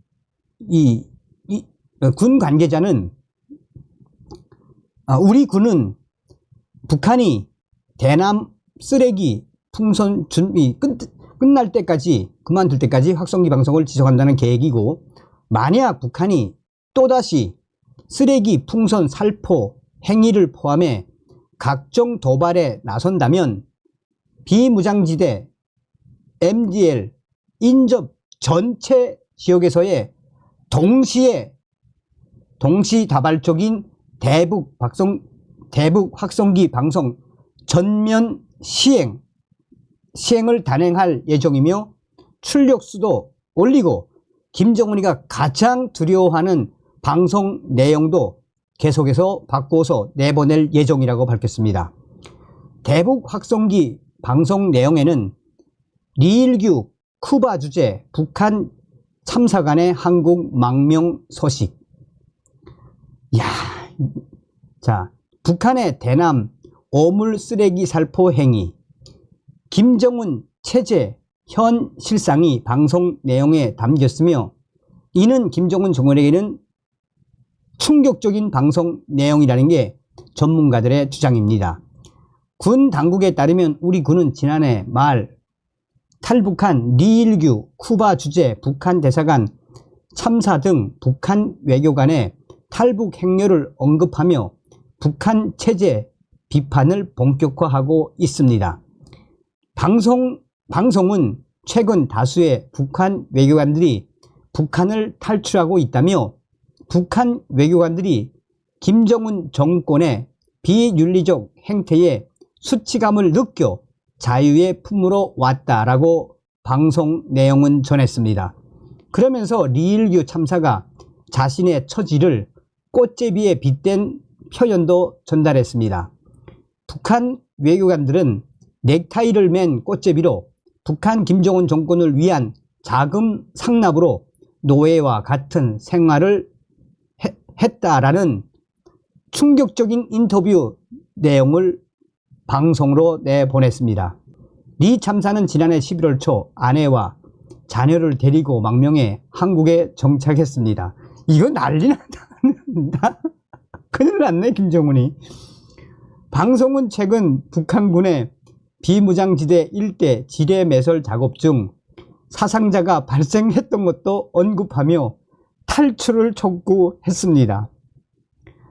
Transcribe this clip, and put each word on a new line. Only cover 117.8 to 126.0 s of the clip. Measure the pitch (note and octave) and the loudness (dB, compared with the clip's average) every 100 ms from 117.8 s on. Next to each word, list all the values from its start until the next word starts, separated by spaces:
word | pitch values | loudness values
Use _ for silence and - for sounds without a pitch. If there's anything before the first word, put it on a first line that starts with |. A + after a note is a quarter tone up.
전했습니다. | C3+ C#3+ B2+ - A2 G2 F2+ - _ - - - _ | 0 0 0 0 -2 -2 -6 -12 _ -20 -20 -20 _
그러면서 | - C4 B3+ G3 A3+ C#3 | 0 0 0 -2 -2 0
리일규 | B2+ F3 G#3+ G#3+ F3 C#3 | 0 0 0 2 0 -2
참사가 | E3 D3+ F3+ D#3 G2 - - - _ _ | -4 -2 -2 0 -2 -6 -20 -20 _ _
자신의 | B2+ C3+ D#3+ F3+ C#3+ C#3 | -4 -2 0 -2 -2 -4
처지를 | A3 E3 D3+ F3 A2+ - _ _ _ _ | -8 -2 0 2 0 -6 _ _ _ _
꽃제비에 | B3 A#3+ - A#3 F#3 G3+ D3 | -2 0 -2 -4 0 0 0
빗댄 | C3+ C3+ F#3+ G3 G#3 - _ _ - - | -2 -2 -2 -2 -4 -10 _ _ -12 -2
표현도 | A#3+ F#3 E3 F3+ E3+ - - | 0 2 2 2 0 -6 -4
전달했습니다. | D#3 D#3 C3+ A#2 A#2+ A2 F2+ | 0 2 0 0 -2 -2 -4